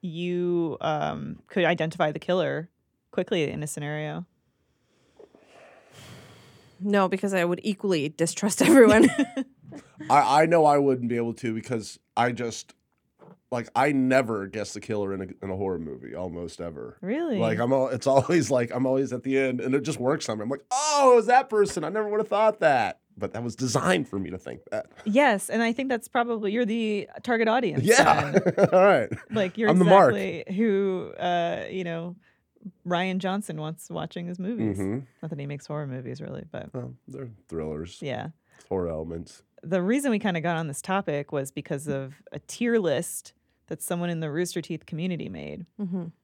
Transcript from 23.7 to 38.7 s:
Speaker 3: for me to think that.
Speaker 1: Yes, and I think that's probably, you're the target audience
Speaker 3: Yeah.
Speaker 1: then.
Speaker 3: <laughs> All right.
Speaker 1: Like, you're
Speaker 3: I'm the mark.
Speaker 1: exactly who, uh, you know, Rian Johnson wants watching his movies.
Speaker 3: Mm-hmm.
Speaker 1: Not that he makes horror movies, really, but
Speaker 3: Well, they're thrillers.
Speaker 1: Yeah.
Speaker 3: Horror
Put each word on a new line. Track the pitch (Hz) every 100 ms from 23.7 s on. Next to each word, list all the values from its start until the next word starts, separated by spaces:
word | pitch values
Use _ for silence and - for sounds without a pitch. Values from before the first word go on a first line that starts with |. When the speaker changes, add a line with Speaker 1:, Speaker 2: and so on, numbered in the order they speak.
| 113 175 185 143
Speaker 3:
for | 101
me | 87
to | 92
think | - 62 -
that. | 107 - -
Speaker 1:
Yes, | - 214 285 202 -
and | 220
I | 226
think | 233 269
that's | 240 -
probably, | 247 240 233 208
you're | 214 240
the | 226 220 208 - -
target | - 233 220
audience | 233 233 143
Speaker 3:
Yeah. | 127 240 - - -
Speaker 1:
then. | 196 180 - 202
Speaker 3:
<laughs> |
All | 185
right. | 196 165 110 120 -
Speaker 1:
Like, | 214 185 220
you're | 226
Speaker 3:
I'm | 170
the |
mark. | 185 190 160 104
Speaker 1:
exactly | 95 165 - 190
who, | 226 196 196 185 - -
uh, | 180 175 170 - -
you | 185
know, | 170 165 170 180 _ _ _ _ 196 _
Rian | 175 175 185 185
Johnson | 185 190 208 156
wants | 156 160 -
watching | 165 160 - 175
his | 180
movies. | 185 240 110 98
Speaker 3:
Mm-hmm. | 98 117 135 _
Speaker 1:
Not | 160
that | 151
he | 143
makes | 143
horror | - 151 143
movies, | 127 127 135
really, | 151 131 156
but | - -
Speaker 3:
Well, | 131 123 127 -
they're | 131 131 107 _
thrillers. | 80 78 76 87 -
Speaker 1:
Yeah. | 143 123 - - _ _
Speaker 3:
Horror | _